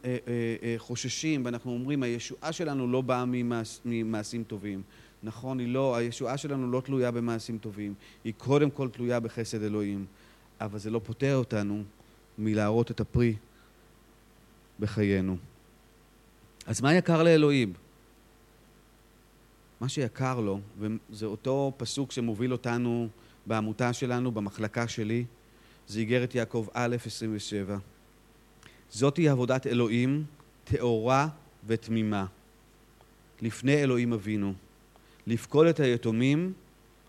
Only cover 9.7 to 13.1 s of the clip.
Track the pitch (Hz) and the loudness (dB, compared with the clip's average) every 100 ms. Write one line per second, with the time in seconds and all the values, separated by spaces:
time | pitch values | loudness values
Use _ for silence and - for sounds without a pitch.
9.7 | 104 101 98 98 - - - - - 107 | -2 -2 -4 -8 -14 -20 -20 -16 -8 -6
10.7 | 104 104 113 107 113 139 135 117 107 101 | -6 -4 -4 -4 -2 2 2 2 0 0
11.7 | 104 104 - - - - - 107 107 104 | -2 -6 -14 -20 -20 -16 -4 0 2 4
12.7 | 113 117 107 110 | 2 2 -2 0